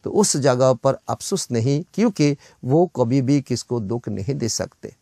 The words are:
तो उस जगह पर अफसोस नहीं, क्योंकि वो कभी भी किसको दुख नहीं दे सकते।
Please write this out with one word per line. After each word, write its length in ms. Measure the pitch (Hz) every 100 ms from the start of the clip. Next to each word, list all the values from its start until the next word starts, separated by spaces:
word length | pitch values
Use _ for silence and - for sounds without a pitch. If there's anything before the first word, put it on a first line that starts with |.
तो 60 | 107
उस 280 | 202 202 151
जगह 360 | 135 123 131
पर 240 | 131 135 131 -
अफसोस 420 | 117 - 196 -
नहीं, 320 | 120 120 143 175
क्योंकि 440 | - 233 196 147 139 - _ 131
वो 220 | 151 180
कभी 340 | - 117 135
भी 200 | 127 143
किसको 380 | 131 120 - 120
दुख 300 | 98 117 113
नहीं 260 | 95 95 139
दे 140 | 113
सकते। 460 | - - _ 107 _